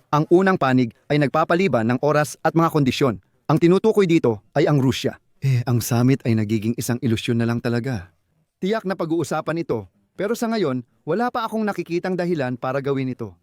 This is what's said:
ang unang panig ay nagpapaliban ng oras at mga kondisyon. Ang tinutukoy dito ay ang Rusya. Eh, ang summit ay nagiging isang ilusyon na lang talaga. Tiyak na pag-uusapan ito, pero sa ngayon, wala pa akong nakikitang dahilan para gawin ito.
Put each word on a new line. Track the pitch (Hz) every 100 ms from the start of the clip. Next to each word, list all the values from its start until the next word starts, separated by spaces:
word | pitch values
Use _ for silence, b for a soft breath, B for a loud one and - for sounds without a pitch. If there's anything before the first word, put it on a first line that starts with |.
| _
ang | 147 156
unang | 175 196 180
panig | 135 127 120 - -
ay | 147
nagpapaliban | 139 156 160 175 190 123 110
ng | 127
oras | 147 147 151 -
at | 160 165
mga | 165
kondisyon. | 156 131 - 135 92 - _
Ang | - 147
tinutukoy | 170 190 220 214 185
dito | 165 123 104 - 143
ay |
ang | 170 147
Rusya. | 131 - 117 - _ _
Eh, | 135 127 120
ang | 123
summit | - 117 127 135
ay | 131
nagiging | 110 104 110 107 120
isang | - 120
ilusyon | 120 110 - 117
na |
lang | 117 117
talaga. | 120 117 123 110 87 _ _ _ _ _
Tiyak | 185 220 190
na | 190
pag-uusapan | 165 165 143 156 156 160
ito, | 165 120 98 _ _ -
pero | 202
sa | 233 226
ngayon, | 226 160 127 - _
wala | - 185 247
pa | 247
akong | 226 220
nakikitang | 214 190 165 170 185 180
dahilan | 175 165 127 127
para | 131 135
gawin | 139 135 131
ito. | 123 107 87